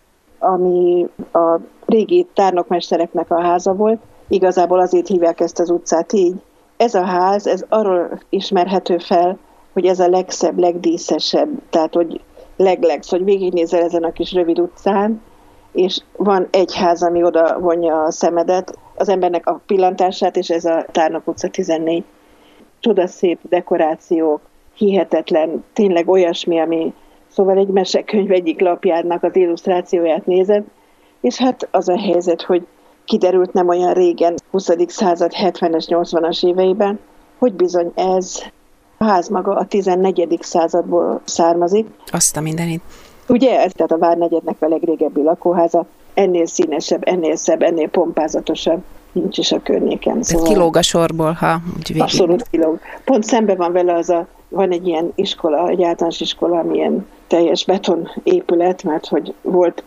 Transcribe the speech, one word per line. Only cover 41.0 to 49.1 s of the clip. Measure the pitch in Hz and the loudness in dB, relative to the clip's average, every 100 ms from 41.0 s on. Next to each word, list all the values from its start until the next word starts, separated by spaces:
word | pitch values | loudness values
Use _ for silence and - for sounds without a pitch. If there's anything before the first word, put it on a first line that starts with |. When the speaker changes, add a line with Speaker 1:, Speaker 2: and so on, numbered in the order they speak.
| 165 - | 0 -4
Speaker 1:
származik. | - - 170 170 175 208 220 - - | -4 0 2 2 2 0 -2 -10 -8
Speaker 2:
Azt | 175 - 151 | -4 -2 -2
a | |
mindenit. | 156 160 170 165 - - - - - | -6 -4 -4 -6 -10 -20 -20 -6 0
Speaker 1:
Ugye, | 247 254 170 | 4 4 4
ez | 180 | 2
tehát | - 165 | 0 0
a | 165 | 2
Várnegyednek | 170 170 170 165 165 - | 2 2 0 -2 -4 -4
a | 156 | -2
legrégebbi | 156 165 151 151 151 | 0 -2 -2 -2 0
lakóháza, | 151 - 175 175 170 - 208 - - | 0 0 0 2 2 0 -2 -10 -6
ennél | - 190 175 165 | 0 2 2 0
színesebb, | - - 151 - 180 - | -2 -2 -2 -2 -2 -2
ennél | 180 156 160 | 0 -2 -2
szebb, | - 160 | 0 2
ennél | 160 165 151 | 2 0 0
pompázatosabb | 190 165 165 151 151 165 156 175 170 - - - | 0 0 -2 -4 -4 -6 -4 -2 -2 -6 -20 -8